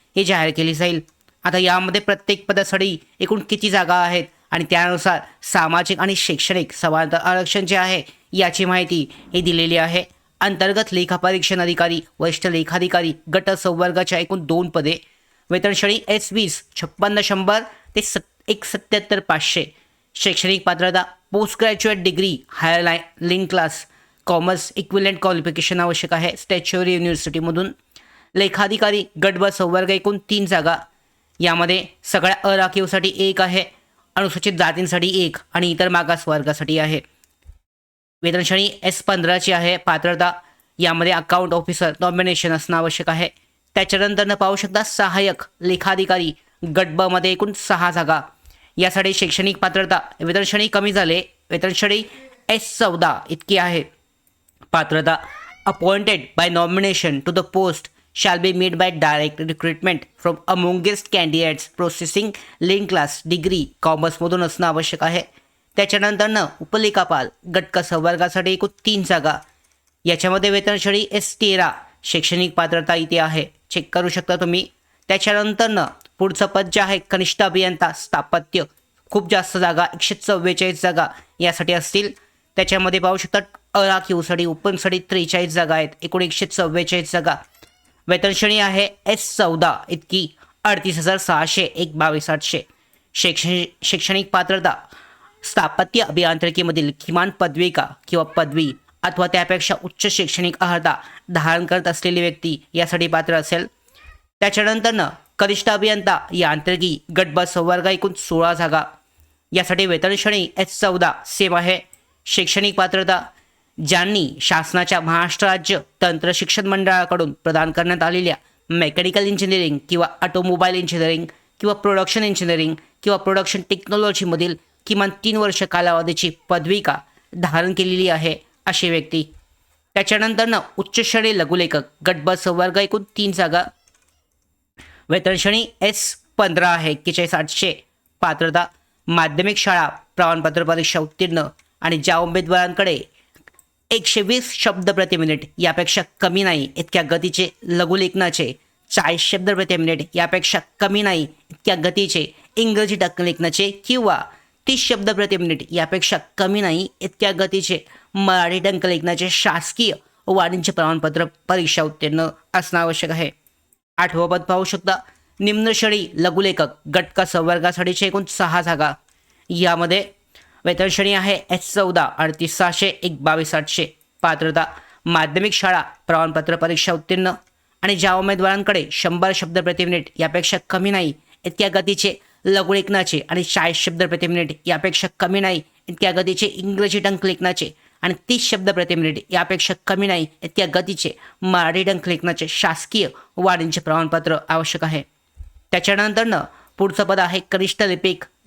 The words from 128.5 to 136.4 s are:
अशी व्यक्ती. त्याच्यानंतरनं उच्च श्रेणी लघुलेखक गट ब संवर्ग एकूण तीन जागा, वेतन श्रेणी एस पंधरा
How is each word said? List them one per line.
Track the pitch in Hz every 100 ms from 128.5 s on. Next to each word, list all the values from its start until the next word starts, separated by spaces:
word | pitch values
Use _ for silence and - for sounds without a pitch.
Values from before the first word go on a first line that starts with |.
| _ -
अशी | 180 175
व्यक्ती. | 170 151 160 151 - _ _ _ _ _
त्याच्यानंतरनं | 196 196 214 220 220 226 220 - -
उच्च | 190 -
श्रेणी | 226 226 220 208
लघुलेखक | 156 180 170 151 135 _ 165
गट | 175
ब | 151
संवर्ग | 185 - 175 180 180
एकूण | 202 214 196 -
तीन | 202
जागा, | 175 170 170 180 - _ _ _ _ _ _ _ _ _ - - - -
वेतन | 175 190 185
श्रेणी | 196 220 226 -
एस | 196 208 - - _
पंधरा | -